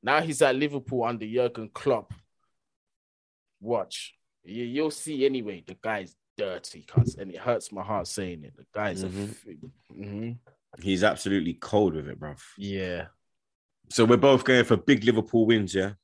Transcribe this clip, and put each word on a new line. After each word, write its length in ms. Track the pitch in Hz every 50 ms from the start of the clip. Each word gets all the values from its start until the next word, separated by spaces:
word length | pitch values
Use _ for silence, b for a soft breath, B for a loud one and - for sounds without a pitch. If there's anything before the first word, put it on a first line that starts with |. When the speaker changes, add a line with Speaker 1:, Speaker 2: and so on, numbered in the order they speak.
| -
Speaker 1:
Now 160 | 117 139 151
he's 220 | 165 165 151 131
at 120 | 156 139 127 131
Liverpool 480 | 143 147 143 143 131 - 131 127 117
under 200 | 113 120 113 110
Jurgen 440 | 107 110 123 123 120 120 - 110 104 _
Klopp. 400 | - - 143 131 110 107 _ - - _ _ _ _ _ _ _ _ _ _ _ _ _ _ _ _ _ _ _ _ _ _ _ _ _ _ _ _
Watch. 540 | 98 107 117 110 95 - - - - - _ _ _ _ _ _ _
You, 220 | 85 98 113 123
you'll 260 | 117 120 139 156 156
see 340 | 147 - - 156 156 135 131
anyway, 380 | 139 135 127 113 104 98 87 -
the 120 | - - _
guy's 320 | - 110 110 104 95 85 _ _ _ _ _
dirty, 480 | - 107 98 92 87 _ - - 82 73
cuz, 320 | - - 123 120 117 -
and 160 | - 101 98
it 60 | 87 80
hurts 340 | - 123 120 110 - -
my 120 | - 101 90
heart 240 | 92 107 101 87 -
saying 360 | - - 98 92 87 80 76
it. 140 | 67 65 -
The 80 | 71 _ _
guy's 300 | 104 107 104 92 95 95
Speaker 2:
Mm-hmm. 180 | 92 90 98
Speaker 1:
a 20 | 101
f-, 220 | 104 110 - - 110 87 73 - 127 139 _ _ _ - -
mm-hmm. 340 | 104 101 101 104 113 117 120 120 _ - _ _ _ _ - -
Speaker 2:
He's 220 | 82 98 95 90 95
absolutely 520 | 107 80 - - 98 98 98 80 82 80
cold 400 | - - - - 104 104 95 76
with 120 | 78 73 73
it, 100 | - -
bruv. 220 | 76 76 73 - - - - -
Speaker 1:
Yeah. 500 | 98 101 98 98 95 92 90 87 85 - _ _ _ _ _ _ _ _ _ _ _ _ _ _ _ _
Speaker 2:
So 160 | - - 117
we're 100 | 113 120
both 300 | 123 - 139 135 127 -
going 180 | - 131 123 117
for 140 | - 117 92
big 260 | - - 139 120 101
Liverpool 420 | 117 117 110 107 - - 117 113
wins, 300 | 110 117 110 104 92 85
yeah? 160 | 95 92 98 104 _